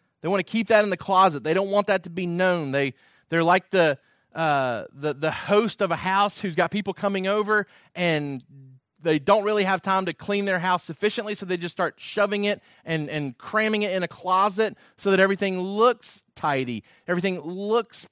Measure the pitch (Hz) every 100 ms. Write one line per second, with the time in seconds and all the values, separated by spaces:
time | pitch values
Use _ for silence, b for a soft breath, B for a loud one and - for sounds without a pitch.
0 | _ _ 160 196 - 226 202 214 208 180
1 | - 185 190 143 156 175 196 202 202 190
2 | 175 170 175 170 185 175 143 139 139 -
3 | b b b 165 165 185 - 190 160 135
4 | _ _ _ - 160 143 131 113 - 135
5 | 147 135 156 - - 208 226 - 190 151
6 | 185 196 202 - 196 160 165 208 202 -
7 | 202 196 190 208 208 214 202 b b 175
8 | 175 151 147 135 - 139 131 131 _ _
9 | 165 156 139 208 202 208 190 185 196 190
10 | 185 156 - 202 196 185 180 180 - 156
11 | 208 240 208 208 185 180 170 - 170 -
12 | - 208 202 202 202 208 b b - 160
13 | 147 151 143 - - 214 220 214 208 185
14 | 175 - 180 185 202 190 220 - b b
15 | 196 190 190 196 196 185 185 202 247 233
16 | - - _ - 156 139 123 110 b b
17 | - 175 190 180 151 185 202 233 - -
18 | -